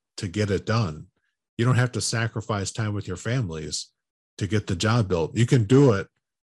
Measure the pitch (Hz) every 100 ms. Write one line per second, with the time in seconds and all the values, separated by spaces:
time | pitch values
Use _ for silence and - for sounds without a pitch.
0 | _ - 98 101 101 90 - 110 95 76
1 | - _ _ _ _ - 120 117 123 107
2 | - 117 113 110 - 101 95 - 107 101
3 | 95 87 110 131 98 80 76 - - _
4 | _ _ _ - 95 107 - 87 107 120
5 | 92 85 78 85 120 135 104 131 139 98
6 | - _ _ _